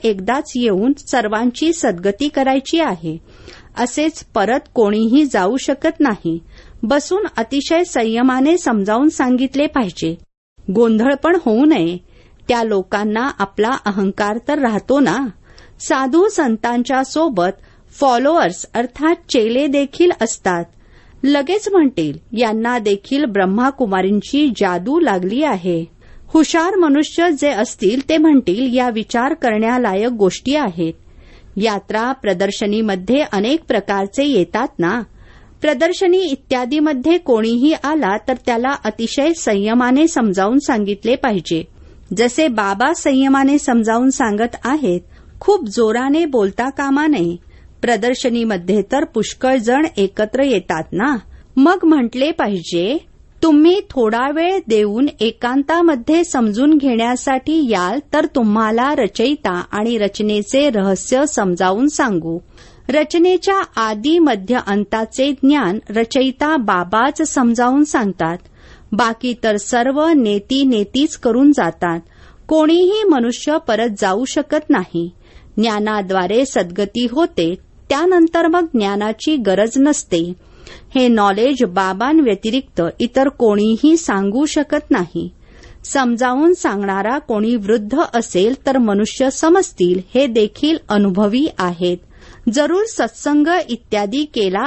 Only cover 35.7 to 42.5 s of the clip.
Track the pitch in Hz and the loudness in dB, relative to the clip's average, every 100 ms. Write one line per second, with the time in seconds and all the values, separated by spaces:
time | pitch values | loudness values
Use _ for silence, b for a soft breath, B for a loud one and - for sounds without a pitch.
35.7 | 254 330 359 370 370 349 269 - 254 247 | 0 0 0 2 2 0 -4 -4 -4 -2
36.7 | 302 302 269 311 349 339 226 220 240 294 | 0 0 0 0 0 2 0 0 2 2
37.7 | 311 277 311 196 214 - 247 - 233 254 | 0 -2 -2 0 -2 -4 -4 -2 -2 -2
38.7 | 277 214 214 226 - 294 330 240 202 208 | -4 -6 -4 -4 0 0 0 -2 0 0
39.7 | 240 247 262 330 285 220 190 196 269 294 | 0 2 2 2 2 0 0 2 2 0
40.7 | 226 202 202 226 269 262 196 - 165 170 | 0 -2 -2 -2 0 0 -2 -2 -4 -6
41.7 | - b b b 185 240 311 311 | -16 b b b -2 0 2 0